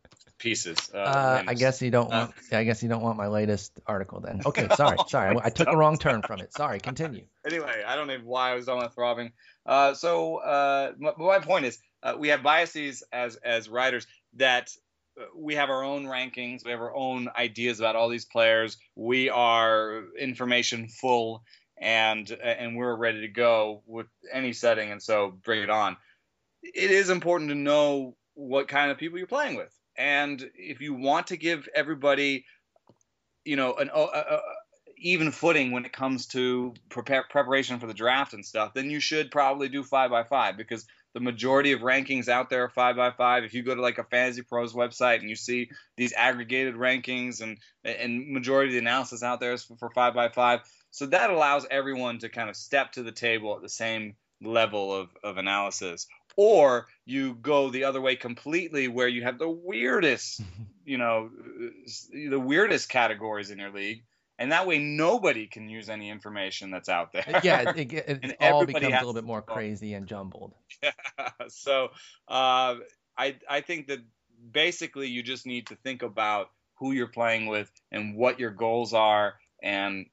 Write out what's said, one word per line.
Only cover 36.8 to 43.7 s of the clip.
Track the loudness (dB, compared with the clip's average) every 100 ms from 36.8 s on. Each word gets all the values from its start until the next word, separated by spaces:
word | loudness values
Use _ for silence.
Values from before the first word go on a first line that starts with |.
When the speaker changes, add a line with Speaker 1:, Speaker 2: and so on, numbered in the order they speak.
| _
Speaker 1:
prepare, | -10 0 -2 2
preparation | 0 2 2 0 -6
for | -8
the |
draft | -2 2 2 0
and | -8 -8
stuff, | -2 -2
then | -2 -4
you | -4
should | -2 -2 0
probably | 2 2 2 -2
do | -6
five | -2 2 2
by | 2
five, | 0 0 0 -2
because | -8 -10 -10 _ _
the | -6
majority | -4 -2 2 4 4
of | 2
rankings | 2 2 0 -4 2
out | 0 2
there | -2
are | -2
five | 2 2 4
by | 2
five. | 4 4 4
If | 0
you | -6
go | -4